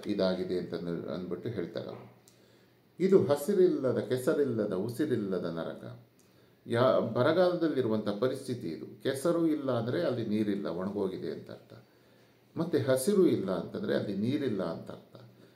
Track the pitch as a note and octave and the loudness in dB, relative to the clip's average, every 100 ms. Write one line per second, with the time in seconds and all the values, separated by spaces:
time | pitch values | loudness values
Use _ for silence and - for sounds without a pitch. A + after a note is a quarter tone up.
0 | - G2 F#2 F2+ F#2 F2+ E2+ F2 E2+ E2+ | -4 0 2 0 -2 -2 -4 -6 -4 -6
1 | - E2 F2+ F2+ A#2 G2 E2 - - - | -6 -8 -6 -6 -6 -6 -6 -6 -8 -12
2 | - - - _ _ _ _ _ _ - | -16 -20 -20 _ _ _ _ _ _ 0
3 | F#3 F#3 C3 C#3+ - F#3+ F3 D3 B2+ G#2+ | 6 6 6 2 2 6 6 4 2 0
4 | G#2 B2+ E3 D3 C3 A2 F#2+ F#2 A#2 A#2+ | 0 0 2 2 2 2 0 -2 -4 -2
5 | C#3+ A2+ G2 F2+ F2 E2 D2+ D2 B1 - | 0 0 0 -2 -4 -4 -6 -8 -14 -16
6 | - _ _ _ _ _ - A#2 B2+ F#2 | -20 _ _ _ _ _ -4 2 4 4
7 | A#2 A#2 C#3+ F3+ F3+ E3+ D#3+ C3 A2+ G#2+ | 2 2 4 4 4 2 0 0 0 0
8 | G#2 G2 C3 C3+ - B2 E2+ D#2 - - | -2 0 -2 -2 -8 -6 -6 -8 -12 -6
9 | B2+ C3 E3+ E3+ E3 C#3+ C3 A#2+ A2+ D#3 | -4 0 0 2 2 0 0 -2 0 0
10 | D#3+ A#2+ G#2 G#2+ G#2 G2 D#2 E2+ F#2+ G2 | 0 -2 0 0 0 -2 -4 -4 -4 -2
11 | F#2+ - D#2+ C#2 - - - - _ _ | -4 -4 -8 -8 -12 -18 -18 -20 _ _
12 | _ _ _ _ _ C#3+ E3 C#3+ B2 C3 | _ _ _ _ _ -6 0 0 2 2
13 | G3+ G3 D#3+ G#2 F#2+ F2+ - G2+ G#2+ C#3 | 4 4 4 4 0 -4 -4 -6 -2 -2
14 | G#2 G2 A2+ D3+ C3 G2 E2+ E2+ - - | -2 -2 -2 0 -2 -2 -4 -6 -10 -16
15 | - - - - - | -18 -20 -20 -20 -20